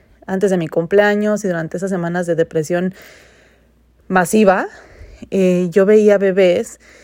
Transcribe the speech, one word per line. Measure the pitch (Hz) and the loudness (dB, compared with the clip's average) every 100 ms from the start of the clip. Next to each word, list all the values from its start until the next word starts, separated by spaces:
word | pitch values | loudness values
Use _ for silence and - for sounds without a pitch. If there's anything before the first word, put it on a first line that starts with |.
| _ _ - | _ _ -8
antes | 190 196 | -2 0
de | 185 | 0
mi | 156 | -2
cumpleaños | 170 170 202 208 208 214 208 | -4 -2 -2 -2 -2 -2 -4
y | 208 | -4
durante | 170 160 175 | -6 -8 -8
esas | 190 | -6
semanas | 190 170 175 175 | -6 -4 -4 -4
de | |
depresión | 160 165 160 151 175 180 - - - _ _ _ _ _ _ _ _ - | -2 -2 -4 -4 -4 -4 -8 -18 -20 _ _ _ _ _ _ _ _ -4
masiva, | 185 175 214 208 190 370 - - - - - - | -2 0 2 4 2 -2 -12 -20 -20 -20 -20 -6
eh, | 196 185 180 180 | 0 0 0 0
yo | 190 190 | 2 4
veía | 214 208 202 | 6 4 4
bebés | 196 185 180 185 233 - _ - | 2 2 2 2 -4 -12 _ -20